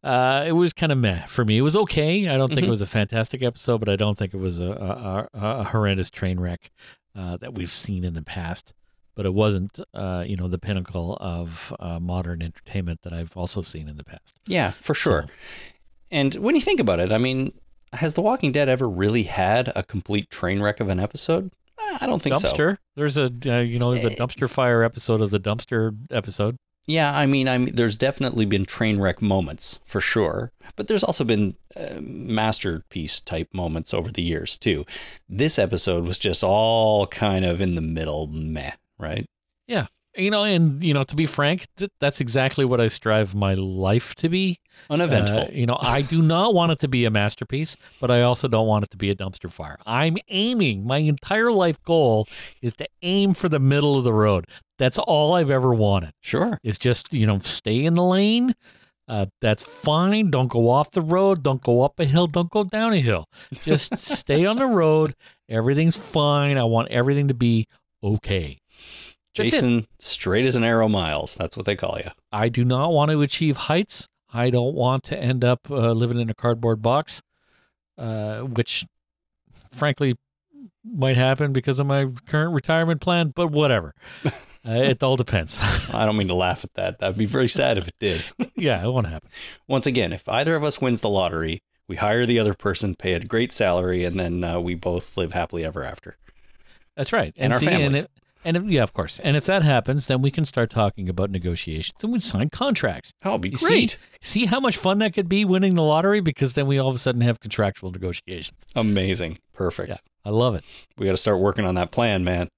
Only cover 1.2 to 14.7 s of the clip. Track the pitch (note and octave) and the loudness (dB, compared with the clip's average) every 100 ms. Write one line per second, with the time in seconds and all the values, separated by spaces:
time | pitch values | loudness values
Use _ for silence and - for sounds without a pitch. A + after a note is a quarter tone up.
1.2 | - - A2+ G#2+ C#3+ F3+ G3+ - D3+ F#3 | -4 -2 2 4 4 2 2 0 2 0
2.2 | F#3+ C3+ C3+ D3 - A2 G2+ A2+ G2+ A2+ | 0 2 2 2 0 0 0 0 0 -2
3.2 | A2 B2+ B2 - - A#2 G#2+ G2 G#2 G2+ | -2 -2 -4 -2 -2 0 0 0 0 0
4.2 | G2 F#2+ F#2 E2+ F2+ G2+ F#2+ A2+ G#2+ F#2+ | -4 -4 -4 -2 -4 -6 -6 -6 -4 -6
5.2 | A2 A2 G#2 B2+ G#2+ A2+ G#2 F#2+ F2+ - | -6 -6 -4 -4 -2 0 0 0 -4 -4
6.2 | F#2+ F2+ F2+ F2 - _ - - _ G2+ | -4 -2 -4 -6 -12 _ -20 -20 _ -12
7.2 | F2+ F2 B2 A#2 F2 - - F#2+ F2+ E2 | -10 -8 -10 -10 -4 -4 -2 -4 -4 -6
8.2 | D2+ - E2+ F3+ - _ _ _ _ - | -10 -10 -8 -10 -12 _ _ _ _ -6
9.2 | G2 F#2+ G#2+ G2 G2 - - - F#2+ F2+ | -2 2 2 0 -4 -10 -16 -10 -6 -6
10.2 | F2 G2 F2+ F2 G2+ G2 F2 F2+ E2+ - | -6 -6 -4 -4 -4 -6 -4 -6 -6 -6
11.2 | F#2+ E2+ E2+ E2 - - F2 E2+ F2 F2+ | -8 -8 -8 -10 -12 -10 -8 -6 -4 -4
12.2 | F2 F2 E2 - - G2+ F2 E2 F2 E2+ | -4 -6 -8 -10 -10 -8 -6 -8 -8 -10
13.2 | E2 - F2 - E2 D#2 D2+ D2 D2 - | -10 -8 -6 -6 -6 -10 -12 -14 -18 -20
14.2 | - _ - F#3 G#2 | -20 _ -4 0 0